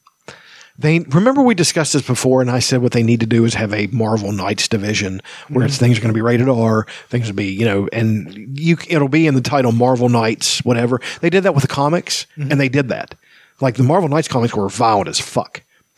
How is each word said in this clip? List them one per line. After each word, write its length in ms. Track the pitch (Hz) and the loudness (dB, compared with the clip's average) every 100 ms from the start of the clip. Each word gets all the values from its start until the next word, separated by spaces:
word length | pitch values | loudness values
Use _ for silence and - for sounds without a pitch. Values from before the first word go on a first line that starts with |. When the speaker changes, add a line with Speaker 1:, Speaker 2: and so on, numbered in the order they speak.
| _ _ - - - - - - | _ _ -20 -20 -20 -20 -20 -4
Speaker 1:
They, 220 | 151 165 | 2 2
remember 420 | 165 160 233 277 | 2 2 4 4
we 120 | 247 | 4
discussed 380 | 180 180 170 147 | 4 0 0 0
this 140 | 147 - | -2 -2
before, 340 | 123 131 131 | -2 2 2
and 100 | 123 | 2
I 100 | 123 | 0
said 200 | - 127 | 0 0
what 120 | 123 | 0
they 100 | 123 | 2
need 180 | 113 120 | 2 2
to 60 | 113 | 2
do 180 | 117 | 2
is 100 | 113 | 2
have 200 | 110 107 | 0 -4
a 140 | 104 101 | -4 -4
Marvel 440 | 117 107 110 101 | -2 0 -2 -2
Knights 340 | 101 95 104 - | -4 -4 -4 -2
division 520 | 110 104 101 98 95 - - - | -2 -2 -4 -4 -8 -12 -20 -4
where 160 | 131 - | -2 0
it's, 80 | - | 2
Speaker 2:
Mm-hmm. 80 | |
Speaker 1:
things 140 | 123 113 | 2 2
are 20 | |
gonna 140 | 113 | 2
be 60 | 107 | 0
rated 260 | 117 120 131 | 2 2 2
R, 380 | 120 113 110 104 - - | 2 2 2 -2 -10 -6
things 160 | 120 113 | -4 -4
will 60 | 101 | -4
be, 160 | 98 | -4
you 120 | 95 | -2
know, 240 | 113 101 98 | 0 0 -2
and 640 | 117 110 107 80 104 113 143 | -2 0 -2 -4 -14 -12 -4
you, 180 | 165 165 - | 0 0 0
it'll 200 | 160 139 | 0 2
be 180 | 156 160 | 2 2
in 80 | |
the 60 | 131 | 2
title 320 | 120 143 123 | 0 0 2
Marvel 360 | 117 123 123 123 | 2 2 2 2
Knights, 560 | 117 110 113 - - | 2 0 -2 -4 -2
whatever. 360 | 120 117 120 123 - - | 0 0 0 -2 -6 -4
They 80 | 170 | 0
did 120 | 190 | 2
that 120 | 185 | 2
with 80 | 143 | 0
the 60 | - | 0
comics, 580 | 139 143 175 - - - 156 | 0 0 0 -4 -8 -10 -8
Speaker 2:
Mm-hmm. 140 | 135 | -2
Speaker 1:
and 80 | 139 | 0
they 80 | 135 | 0
did 200 | 143 127 | 0 -2
that. 260 | - - - _ _ _ - | -4 -8 -16 _ _ _ -4
Like, 140 | 135 | -2
the 80 | 113 | 2
Marvel 260 | 131 185 156 | 2 2 2
Knights 200 | 156 156 | 0 0
comics 260 | 127 117 | 0 0
were 140 | 107 98 | 0 -4
violent 400 | - 113 104 85 | 0 2 2 0
as 120 | - | -4
fuck. 420 | - 117 - - _ _ _ | -4 -6 -6 -12 _ _ _